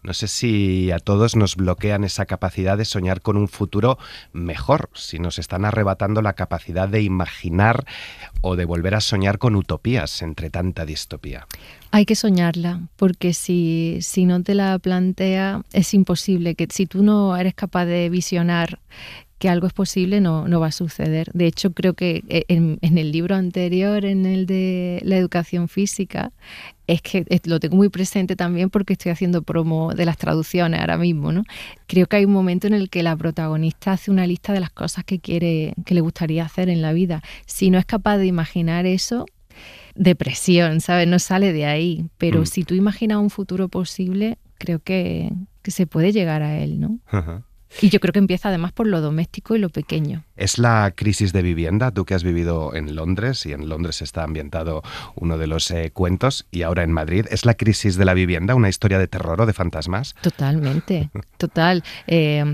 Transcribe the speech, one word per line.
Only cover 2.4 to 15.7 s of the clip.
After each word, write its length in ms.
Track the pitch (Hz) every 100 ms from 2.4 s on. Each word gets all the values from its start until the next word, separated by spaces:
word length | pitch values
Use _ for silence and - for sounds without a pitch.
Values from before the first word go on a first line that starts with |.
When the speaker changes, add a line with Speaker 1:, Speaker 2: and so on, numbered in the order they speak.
| 92 - 92 101
Speaker 1:
de 80 | 110
soñar 360 | 104 92 92
con 160 | - 101
un 100 | 101
futuro 500 | - 98 101 117 120 - - -
mejor, 560 | 82 85 80 - 151 -
si 240 | - - 82
nos 220 | 87 -
están 260 | - 90 107
arrebatando 560 | 110 98 92 101 107
la 120 | 107
capacidad 540 | - 92 87 - 85 95
de 120 | 107
imaginar 840 | 104 92 87 - 90 85 107 117 135 - - - - -
o 140 | 92 90
de 100 | 87
volver 280 | 85 90
a 80 | 107
soñar 380 | - 101 98 -
con 160 | 123 104
utopías 680 | - 78 - 123 73 -
entre 300 | 80 78 82
tanta 340 | 87 92 87 78
distopía. 600 | 76 - 73 73 65 - - - - -
Speaker 2:
Hay 160 | 214 208
que 100 | 220
soñarla, 680 | 220 185 170 170 170 175 170 -
porque 360 | 190 175 180
si, 640 | 165 - 175 165 165 165 170
si 240 | 165 - 180
no 180 | 180
te 100 | 175
la 240 | 202 196 185
plantea, 840 | 190 180 185 180 190 190 190 196 -